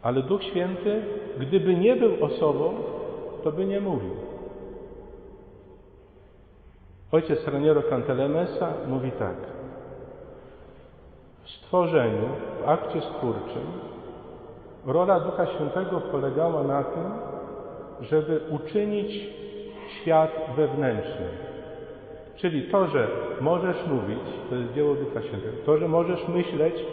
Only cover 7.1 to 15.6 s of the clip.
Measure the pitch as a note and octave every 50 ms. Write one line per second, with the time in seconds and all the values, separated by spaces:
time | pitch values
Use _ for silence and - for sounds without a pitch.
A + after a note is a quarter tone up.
7.1 | - D#3+ D#3 - D3+ - - D3+ C#3+ C#3 D3 D#3 D3+ D3+ - - C3+ B2 A2+ B2+
8.1 | C3 B2 C3+ C#3+ D3 D#3+ F3 F3 - - F3+ E3+ E3 - - C3 C3 C3 B2+ B2+
9.1 | A#2+ - A2+ F#2 - - - - - - - - - - - - - - - -
10.1 | - - - - - - - - - - - - - - - - - - - -
11.1 | - - - - - - - - - - - - - F3+ F3 E3 D3 D3+ A#2+ A2
12.1 | G#2 G#2 G#2+ B2 C#3 - - - - - - C#3+ D#3 - - - - E3 D3 -
13.1 | - - - A#2+ G#2+ G2+ - - - - - - F3 - - - - - - -
14.1 | - - - - - - - - - - - - - - - B2+ C3+ E3 F3+ F#3+
15.1 | F#3+ E3+ D#3 F3+ - - F3 - - -